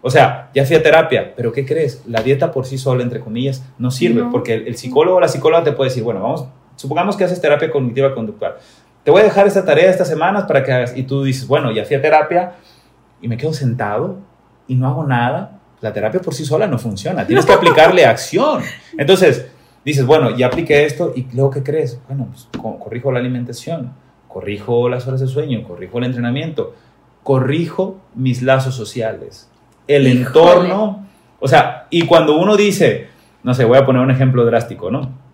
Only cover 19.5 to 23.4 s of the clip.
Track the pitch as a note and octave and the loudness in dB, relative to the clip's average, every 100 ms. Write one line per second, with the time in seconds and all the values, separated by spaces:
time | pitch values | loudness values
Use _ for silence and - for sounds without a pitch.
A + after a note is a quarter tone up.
19.5 | _ _ _ C#3+ C#3 B2 D#3 C3 A#2+ B2+ | _ _ _ -4 -2 4 4 4 0 -2
20.5 | D#3+ E3 C#3+ D3+ - E3+ C3 C3 B2 C3+ | -2 2 2 2 -2 -6 -6 -8 -2 0
21.5 | C3+ C3 D#3 C#3+ A#2+ - C3+ G#2+ - _ | -2 -4 -4 -4 -8 -10 -8 -8 -14 _
22.5 | - A2 G#2 - A#2 C3 B2 B2+ B2 | -12 -10 -12 -12 -6 -4 -2 -4 -6